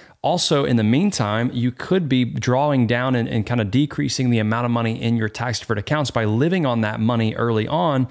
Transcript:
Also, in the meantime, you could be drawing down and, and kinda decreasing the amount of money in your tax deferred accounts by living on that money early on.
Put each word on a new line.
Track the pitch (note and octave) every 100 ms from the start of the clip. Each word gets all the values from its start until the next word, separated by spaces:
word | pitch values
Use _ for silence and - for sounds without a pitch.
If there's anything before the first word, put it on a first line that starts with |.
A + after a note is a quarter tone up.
| - _
Also, | C#3 E3+ - D3
in | C#3+
the | A#2+
meantime, | G#2+ B2+ G3+ - G#2 A2 A#2+
you | A#2+ B2
could | - - F#3+ D3+
be | C3
drawing | A#2 A#2 B2 B2+ D3 C3+ A2+
down | A#2+ C3
and, | B2 A#2
and | A#2 G#2
kinda | A#2+
decreasing | G#2 B2 D3 - C#3+ - B2+
the | A#2
amount | G#2+ A#2
of | A#2+
money | A#2 A2+ A2+
in | A#2 A#2
your | A2
tax | - B2 A2+
deferred | - G#2
accounts | - D3+ C3
by | A#2+
living | A2 A2 D#3+ F#3 C#3
on | A#2
that | G#2+ A2+
money | A2 A#2 A2 G#2+
early | A#2 A2 A2
on. | D#3+ F3 C3+ B2